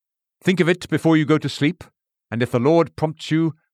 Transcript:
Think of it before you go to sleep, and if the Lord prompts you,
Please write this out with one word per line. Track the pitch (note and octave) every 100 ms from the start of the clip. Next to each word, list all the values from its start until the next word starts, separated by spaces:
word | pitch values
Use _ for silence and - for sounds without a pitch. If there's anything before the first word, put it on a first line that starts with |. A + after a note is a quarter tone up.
| _ _ _ _
Think | - F3+
of | E3+
it | F3+ -
before | D#3 E3 D#3+
you |
go | C#3+ D3+
to | D3
sleep, | - C#3+ - - _ _ _ -
and | A2+
if | B2
the | B2
Lord | C3 E3 D#3+ -
prompts | D#3 - -
you, | D#3 E3 D#3 _